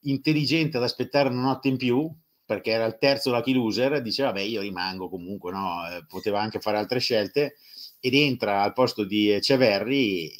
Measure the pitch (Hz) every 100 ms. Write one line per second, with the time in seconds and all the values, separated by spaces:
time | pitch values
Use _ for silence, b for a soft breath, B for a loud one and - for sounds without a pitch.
0 | 143 139 - 151 143 160 156 135 117 -
1 | 123 143 139 123 131 131 139 131 127 120
2 | 160 160 _ _ - 101 113 113 113 110
3 | 139 135 - 120 117 131 113 101 131 143
4 | 120 104 135 98 101 113 101 92 92 95
5 | 92 92 87 101 90 95 95 85 85 87
6 | 78 92 107 101 107 104 - 104 104 123
7 | - 117 101 - 143 - B B B B
8 | 127 135 147 127 104 101 101 - 127 -
9 | 101 107 104 101 - 135 127 98 104 139
10 | 117 95 78 -